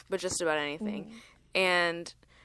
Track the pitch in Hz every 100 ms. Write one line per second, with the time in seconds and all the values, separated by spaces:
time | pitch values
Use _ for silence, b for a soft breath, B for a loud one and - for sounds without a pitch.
0 | - 190 185 - 170 151 147 156 208 208
1 | 220 226 - - _ 185 185 180 175 170
2 | 170 - _ -